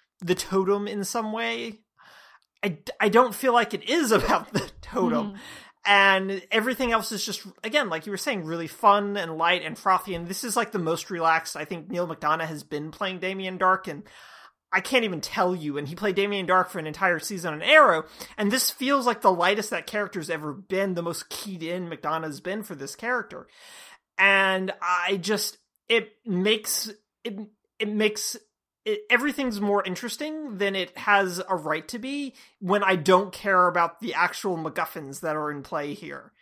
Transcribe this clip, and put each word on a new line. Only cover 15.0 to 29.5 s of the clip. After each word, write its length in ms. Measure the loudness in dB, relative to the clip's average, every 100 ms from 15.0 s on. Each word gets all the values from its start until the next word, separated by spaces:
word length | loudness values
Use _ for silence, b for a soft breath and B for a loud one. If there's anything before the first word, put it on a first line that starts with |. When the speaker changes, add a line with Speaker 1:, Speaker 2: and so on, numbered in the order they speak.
| 2
Speaker 1:
even 160 | -4
tell 340 | -6 0 0 0
you. 220 | -4 -6
And 100 | -6
he 60 |
played 220 | -4 -2 0
Damien 320 | 0 0 2
Dark 240 | 4 2
for 80 | -4
an 80 | -8
entire 320 | -2 0 0
season 340 | -4 -6 -6
on 80 | -4
Arrow. 440 | 6 8 8 6 0 B B B
And 160 | 0
this 200 | 2 -2
feels 340 | -2 0 2 2
like 160 | 2
the 100 | 4
lightest 380 | 4 4 2 -2
that 160 | -6 -4
character's 460 | -4 -4 -6 -6
ever 220 | -4 -6
been, 420 | -10 -4 -2 0 -2
the 80 |
most 260 | -4 -6 -10
keyed 320 | -12 -10 -8
in 260 | -6 -6 -6
McDonough's 540 | -8 -4 -4 -4 -8
been 220 | -6 -8
for 100 | -8
this 220 | -12 -12 -10
character. 500 | -6 -4 -6 -14 -18 B B B B B _ 2
And 560 | 4 6 4 2 -2 -4
I 360 | -2 0 0 -2
just, 420 | -2 -2 -2 -10 _ _ 0
it 260 | 0 0 _ -4
makes, 640 | 0 2 0 0 -4 -6 -12 _ _
it, 140 | -10 -10 -14 _ _ -8
it 100 | -4
makes, 460 | 2 2 0 -6 -8 _ _ _ _ -4
it, 140 | -4 2
everything's 500 | 2 2 -2 -4